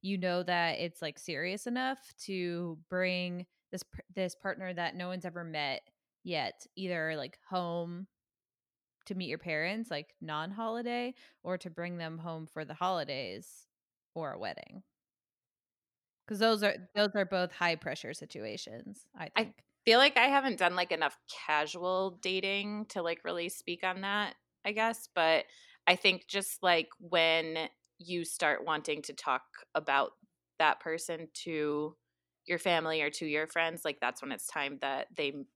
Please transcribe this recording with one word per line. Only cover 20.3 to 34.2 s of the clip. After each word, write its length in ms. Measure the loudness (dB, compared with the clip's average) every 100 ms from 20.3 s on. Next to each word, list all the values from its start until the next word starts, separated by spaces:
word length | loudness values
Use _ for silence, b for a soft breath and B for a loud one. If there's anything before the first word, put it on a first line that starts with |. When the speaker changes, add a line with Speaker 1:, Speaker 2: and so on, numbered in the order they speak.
| 6 2 4
Speaker 2:
done, 180 | 4 4
like, 160 | 0
enough 260 | 2 0 -2 _
casual 840 | -12 0 0 0 -2 0 0 0 -2
dating 640 | -2 0 0 -2 -2 -6 -6
to, 160 | -4
like, 220 | -2 -2
really 240 | -4 -4 -4
speak 360 | -6 -8 -4
on 160 | -2 -2
that, 340 | -2 -2 -2 -6 _ _
I 80 | -4
guess. 360 | 0 0 0 -4
But 320 | 2 6 6 2 B B B 4
I 100 | 6
think 300 | 6 2 -2
just, 340 | -4 -4 0
like, 260 | 4 4 4 -8
when 720 | 0 4 6 4 2 -4 -6 _ _ _
you 240 | -4 -4
start 400 | -2 0 2 2 0
wanting 360 | -2 -2 -4
to 100 | -4
talk 300 | -8 -2 -2 -2 -20 -6
about 380 | -4 2 2 2 _ _ _ _ _
that 220 | 4 4
person 480 | -2 -6 -4 -8 -8
to 600 | -10 -6 -2 0 -2 -4 -8 _ _ _ _ -4
your 120 | -2
family 440 | 2 2 2 0
or 80 | 0
to 160 | -2 -2
your 200 | -2 0
friends, 380 | 0 0 0
like, 160 | -4 -2
that's 220 | -2 -2